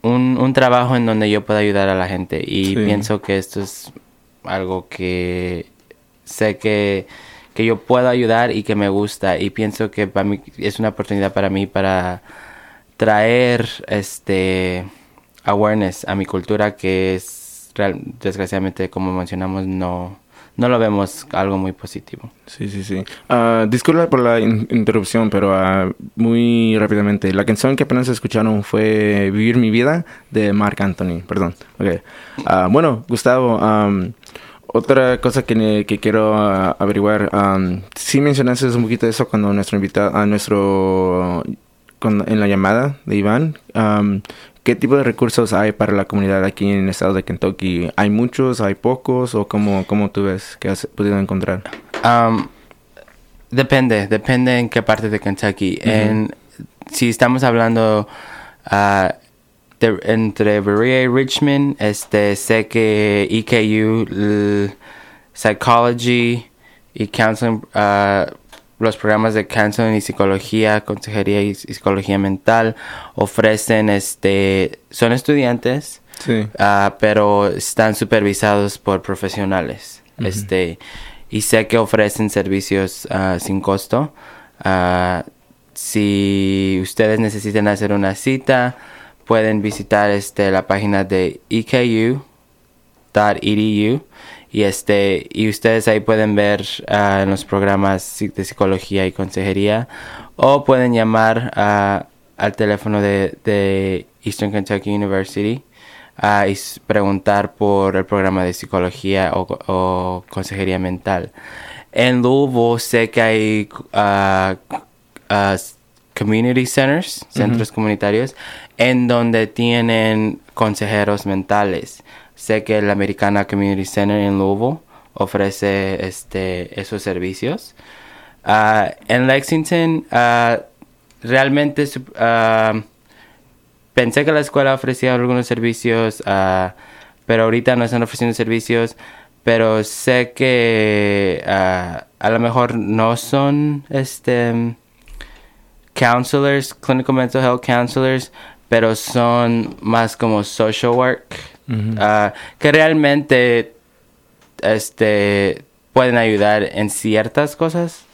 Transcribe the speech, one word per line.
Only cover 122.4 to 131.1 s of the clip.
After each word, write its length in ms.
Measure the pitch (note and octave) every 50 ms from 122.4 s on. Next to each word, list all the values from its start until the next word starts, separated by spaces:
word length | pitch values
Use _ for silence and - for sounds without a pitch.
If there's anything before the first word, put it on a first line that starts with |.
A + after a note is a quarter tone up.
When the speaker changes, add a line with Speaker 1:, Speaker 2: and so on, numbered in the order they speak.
| - - A2 A2
Speaker 1:
que 180 | G#2+ - A2 G#2+
la 120 | G#2 G2+
Americana 540 | G2+ G2+ G2 G2+ G2 - G#2+ G2+ G2+ G2+ G2
Community 380 | - - G2+ G2+ G2 G2 F#2+ F#2+
Center 320 | - - G#2 G2+ G2+ G#2 G#2
en 180 | G2+ G2+ G2 G2
Louisville 400 | G2 F#2+ G2 G2+ A2+ B2+ D#3 D#3 _ _ - - _ _ _
ofrece, 920 | - G2+ F#2+ - G2 G2 G2 F#2+ - - G2+ G2 G2 G2 F#2+ F#2+ D#2+ -
este, 720 | F#2+ F#2 - - - - G2 F#2+ F#2 F2+ F2+ F2 - - -
esos 220 | F#2+ - A2 G2+
servicios. 720 | - G2+ F#2 F2+ F2+ F#2 F#2+ - - B2 E3 A3+ - - _ - - - - - - - - - - - - _ -
Ah, 480 | - G#2 A2 G#2+ G#2+ A2 G#2+ G2 - - - - -
en 180 | A#2 B2 B2+
Lexington, 800 | C3 C3 C#3 C#3 - E3 D#3+ D#3 - F3 E3+ E3 E3 D#3+ D#3 - -
ah, 480 | - A#2+ A#2+ A#2+ A#2+ A#2+ A#2+ A#2 A#2 - - - _ _ - _ _ _ _ _